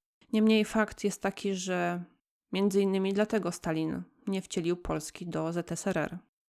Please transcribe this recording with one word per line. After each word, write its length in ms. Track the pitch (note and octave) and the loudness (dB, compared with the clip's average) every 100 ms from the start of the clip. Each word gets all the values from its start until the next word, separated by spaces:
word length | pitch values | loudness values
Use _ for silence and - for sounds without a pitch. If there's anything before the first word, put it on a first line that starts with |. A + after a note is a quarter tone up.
| _ _ _ | _ _ _
Niemniej 320 | A3 A3 A3 | 4 6 6
fakt 400 | G#3+ A3 G#3 - | 4 2 0 0
jest 180 | G#3 - | -4 -2
taki, 320 | G3 G3 G3+ | -4 -4 -4
że 500 | F#3+ F#3+ F3+ F3 F3 F3 _ _ _ _ | -4 -2 -2 0 -2 -8 _ _ _ _
między 300 | F#3 G3+ G3 | 2 4 4
innymi 300 | G3 F#3+ F#3+ | 4 2 2
dlatego 400 | G3 G#3+ A3 F3 | 2 2 0 0
Stalin 500 | F3 - D#3+ D#3+ D#3+ F3 _ - | -4 -2 -2 -2 -4 -8 _ -4
nie 160 | F#3+ | -4
wcielił 340 | - - E3+ F3 | -4 -2 -2 -2
Polski 500 | - D#3 D3+ - F3 | -2 -4 -6 -10 -6
do 260 | E3 D#3+ | -4 -2
Z 200 | E3+ E3+ | -2 -4
S 140 | E3+ - | -4 -2
R 120 | F3+ | -2
R. 200 | D3+ F#3 - _ _ | -2 -6 -16 _ _